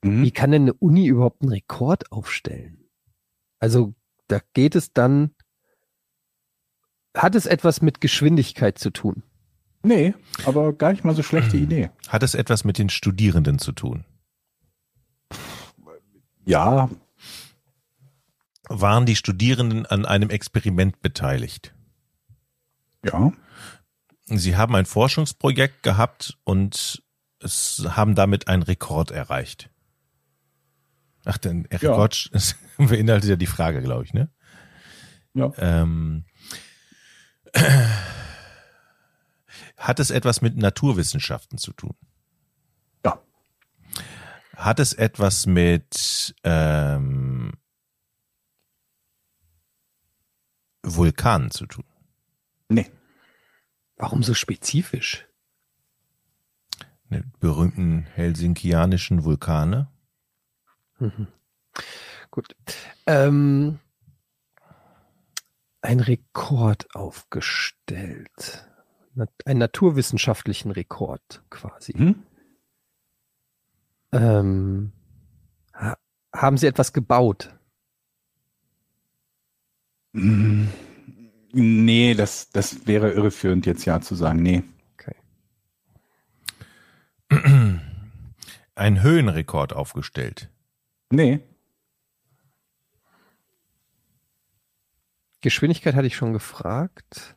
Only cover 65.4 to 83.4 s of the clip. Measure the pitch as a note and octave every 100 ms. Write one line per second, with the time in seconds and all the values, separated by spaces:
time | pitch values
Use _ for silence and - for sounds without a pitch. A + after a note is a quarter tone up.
65.4 | _ _ _ _ - B2 A#2 A#2+ _ -
66.4 | - C3+ A2+ G#2 - - G2 - _ -
67.4 | - - - _ - F2+ F#2+ - - _
68.4 | - - _ _ _ _ _ B2+ A2 _
69.4 | - B2+ A#2 - F#3 C#3+ C3 A2+ - A2
70.4 | - - - F#2+ F2 - G2 - _ -
71.4 | _ - - - - - D#3 G#3+ - _
72.4 | _ _ _ _ _ _ _ _ _ _
73.4 | _ _ _ _ _ _ _ B2+ A#2 G#2+
74.4 | G2 F#2+ F#2+ G2 G#2 - _ _ _ _
75.4 | _ _ _ - G#2 - _ _ _ -
76.4 | C3+ C#3 D3 B2+ C3 - A2+ A#2+ B2 G2
77.4 | - - _ _ _ _ _ _ _ _
78.4 | _ _ _ _ _ _ _ _ _ _
79.4 | _ _ _ _ _ _ _ A2 G2 G#2+
80.4 | G#2+ G#2 G#2 G2 - - - - A#2 _
81.4 | _ B2+ A2+ A2+ A2+ A2+ A#2+ A2+ G2+ -
82.4 | - - G2+ - - G#2 G#2+ F#2 G#2 -